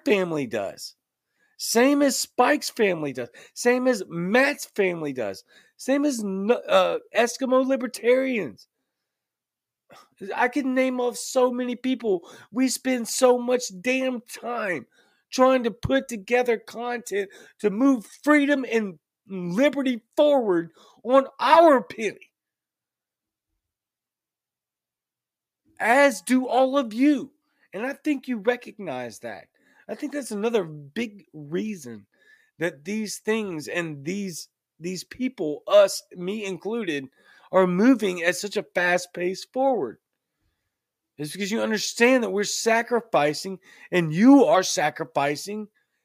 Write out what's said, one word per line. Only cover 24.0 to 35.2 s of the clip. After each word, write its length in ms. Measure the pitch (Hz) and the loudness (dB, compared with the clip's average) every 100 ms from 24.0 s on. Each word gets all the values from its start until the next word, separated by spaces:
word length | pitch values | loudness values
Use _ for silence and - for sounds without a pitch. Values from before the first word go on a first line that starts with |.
| _ _ _ _ _ _ _ _ _ _ _ _ _ _ _ _ _ - | _ _ _ _ _ _ _ _ _ _ _ _ _ _ _ _ _ -4
As 420 | 208 262 285 277 | 2 4 4 2
do 240 | - 254 254 | 0 0 2
all 320 | 240 262 277 | 2 2 2
of 160 | 240 | -2
you. 380 | 214 285 277 139 _ _ _ _ | 2 2 2 -2 _ _ _ _
And 120 | 185 | -10
I 80 | 247 | -8
think 360 | 269 311 285 - | -6 -4 -4 -4
you 100 | 240 | -4
recognize 800 | 202 247 226 202 185 127 123 104 | -2 -2 -6 -12 -8 -8 -10 -12
that. 300 | 117 95 - _ _ _ - | -14 -14 -16 _ _ _ -14
I 60 | |
think 180 | 214 294 | -12 -10
that's 180 | 285 233 | -10 -8
another 340 | 208 226 226 | -6 -2 -2
big 600 | 165 151 143 220 233 202 - | -4 -10 -14 -10 -10 -10 -20
reason 760 | 156 143 175 214 196 123 110 101 _ _ _ _ - | -20 -8 -6 -6 -8 -14 -18 -20 _ _ _ _ -8
that 260 | 170 135 | -8 -6
these 340 | 151 214 208 - | -8 -8 -6 -6
things 480 | - 220 208 160 120 | -4 -4 -4 -8 -6
and 380 | 156 165 147 | -6 -6 -8
these, 440 | 139 196 196 160 - _ _ _ | -8 -8 -8 -10 -16 _ _ _
these 260 | 165 180 | -10 -10
people, 580 | - - | -12 -8